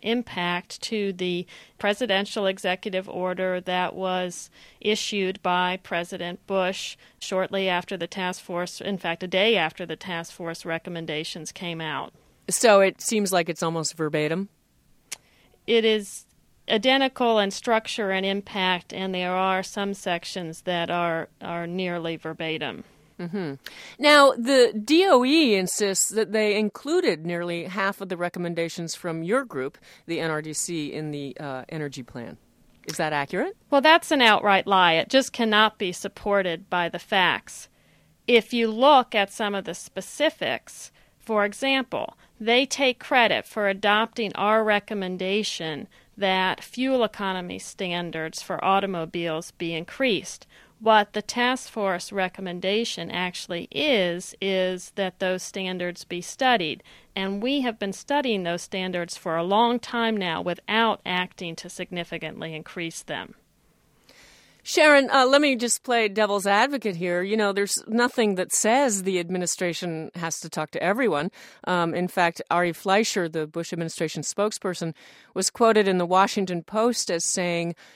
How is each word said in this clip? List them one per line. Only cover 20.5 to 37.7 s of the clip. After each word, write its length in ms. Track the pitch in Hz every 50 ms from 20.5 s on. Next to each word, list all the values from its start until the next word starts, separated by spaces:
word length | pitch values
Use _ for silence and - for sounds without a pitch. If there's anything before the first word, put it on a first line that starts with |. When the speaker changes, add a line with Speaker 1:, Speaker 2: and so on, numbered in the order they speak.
| 165 - -
Speaker 1:
that 240 | 180 175 170 170 165
are, 400 | 175 175 175 170 165 165 - - _ _
are 260 | - 175 170 170 170
nearly 500 | 170 175 190 185 175 175 170 165 165 165
verbatim. 680 | 156 - 160 160 - 165 160 160 - 151 123 82 - - _ _ _ _ _ _ -
Speaker 2:
Mm-hmm. 360 | 175 165 190 202 175 143 139 - _ - - - - - - -
Now, 340 | 285 294 294 285 285 269
the 460 | - 240 226 262 269 254 240 - - 214
D 280 | 214 - 311 349 381 392
O 160 | 294 247 247
E 300 | 262 302 330 302 233 202
insists 560 | 190 185 180 - - 208 196 185 - - -
that 220 | 202 220 208 196
they 260 | 208 220 214 208 202 214
included 640 | 214 202 _ - - 285 339 370 359 240 165 151 160
nearly 400 | 175 175 170 175 175 170 170 170
half 380 | 185 180 202 196 196 190 -
of 80 | 196 185
the 60 | 185 170
recommendations 760 | 175 175 - 180 175 170 170 170 170 160 - 175 170 160 -
from 280 | - - 170 165 165
your 240 | 165 180 233 277 262
group, 320 | 226 - 131 131 - _ _ _ - - - _
the 160 | 165 170 139
N 100 | 165 160
R 120 | 156 151
D 100 | 151 156
C, 400 | 151 - - 175 170 160 147 -
in 200 | - 151 156 151
the, 220 | 147 143 139 139 - -
uh, 240 | 151 139 131 131 - -
energy 320 | 160 156 147 143 135 143
plan. 340 | 120 - - 123 117 90 - _ _ _ _ _ _ _ _ _ -
Is 120 | - 160 -
that 160 | 160 156 151
accurate? 420 | 143 139 - 175 190 302 392 - _ _ -
Speaker 1:
Well, 100 | 285 277
that's 300 | 247 311 330 330 - -
an 100 | 311 269
outright 460 | 240 220 208 - - 208 196 185 -
lie. 260 | 202 196 185 180 170
It 160 | 165 165 - -
just 240 | - 262 247 -
cannot 460 | - - 226 220 208 214 220 214 - -
be 140 | 208 180
supported 760 | 180 - - 190 _ - - 208 202 196 185 175 165 170 - -
by 220 | 185 175 170 170
the 80 | - 170
facts. 720 | - - 214 190 180 156 135 - _ - - - - _